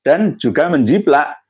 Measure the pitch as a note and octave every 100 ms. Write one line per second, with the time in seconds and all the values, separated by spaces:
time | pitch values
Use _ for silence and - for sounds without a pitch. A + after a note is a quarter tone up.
0 | C3+ E3 G#3+ - A#2+ G2+ E3+ D#3 A2+ F#3+
1 | - C#3 D3 - _